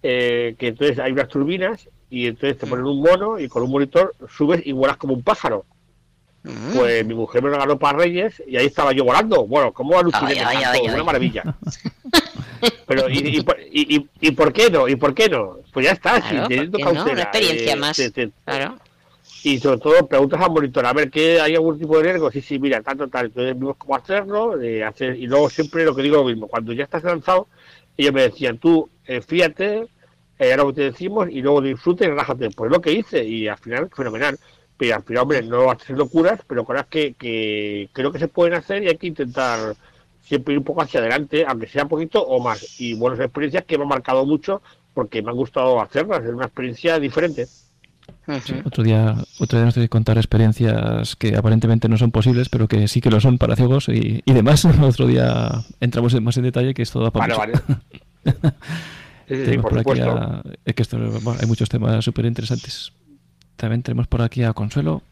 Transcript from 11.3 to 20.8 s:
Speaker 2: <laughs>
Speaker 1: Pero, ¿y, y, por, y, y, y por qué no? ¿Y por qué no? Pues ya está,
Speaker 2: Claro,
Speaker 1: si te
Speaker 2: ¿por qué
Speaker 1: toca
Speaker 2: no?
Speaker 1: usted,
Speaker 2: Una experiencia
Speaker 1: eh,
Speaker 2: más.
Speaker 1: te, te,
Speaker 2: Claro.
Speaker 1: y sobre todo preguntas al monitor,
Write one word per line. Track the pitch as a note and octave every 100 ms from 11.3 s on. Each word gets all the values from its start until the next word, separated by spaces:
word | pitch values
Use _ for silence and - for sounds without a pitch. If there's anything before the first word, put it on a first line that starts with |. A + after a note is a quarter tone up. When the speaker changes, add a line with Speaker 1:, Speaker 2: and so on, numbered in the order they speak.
| G2+
Speaker 2:
<laughs> | E3 - - - - _ C4+ E4 - - - - A#3+ - -
Speaker 1:
Pero, | C3+ C3
¿y, | C#3 C#3+ D3+
y, |
por, | B2+ -
y, | - D3+ D3 D3+
y, | C#3 _
y | D#3
por | C3 D3+
qué | E3 A3+
no? | E3 C3
¿Y | C3+
por | C#3+
qué | C3+ A3
no? | C#3+ G2 F2 -
Pues | - C3+
ya |
está, | F#3 F3 A#3
Speaker 2:
Claro, | - D3 G3
Speaker 1:
si | B2+
te |
Speaker 2:
¿por | D#3
qué | G3+
Speaker 1:
toca | -
Speaker 2:
no? | D#3+
Speaker 1:
usted, | D#3+
Speaker 2:
Una | C3
experiencia | - G#3 F#3+ D#3 A#2
Speaker 1:
eh, | C#3
Speaker 2:
más. | D3 D3+
Speaker 1:
te, | B2+
te, | - A#2 _ -
Speaker 2:
Claro. | C3+ C#3 B3 _ _ _ _ _ -
Speaker 1:
y | D3 C3+
sobre | C#3 B2
todo | D3+ E3+ D3
preguntas | C3+ C#3 D#3+
al | F3+
monitor, | D#3+ C#3+ B2+